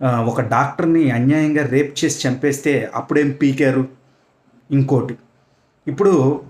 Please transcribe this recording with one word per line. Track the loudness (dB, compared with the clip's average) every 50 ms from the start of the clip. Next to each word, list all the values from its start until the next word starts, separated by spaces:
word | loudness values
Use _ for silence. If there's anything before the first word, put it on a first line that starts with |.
| -2
ఆ, | -2 0 0
ఒక | 0 -2 -2 -2
డాక్టర్ని | -2 0 0 0 0 0 -2 -2 0 2 2 2 2 2
అన్యాయంగా | 2 2 2 2 2 2 2 0 0 0 0
రేప్ | 0 0 0 0 0 -2 -4 -2
చేసి | -2 -2 -2 -4 -4
చంపేస్తే | -2 -2 -2 -2 -2 -2 -2 -2 0 -2 -2 -4 -8
అప్పుడేం | -8 -6 -2 0 0 0 0
పీకారు? | 0 0 0 0 2 2 2 2 2 0 -2 -4 -8 -18 _ _ _ _ _ _ _ _ _ _ _ _ _ -2
ఇంకోటి, | 0 0 2 2 0 0 0 -2 -8 -12 _ _ _ _ _ _ _ _ _ _ _ _ -10 -8
ఇప్పుడు | -2 0 2 2 4 4 2 2 0 -2 -6 -14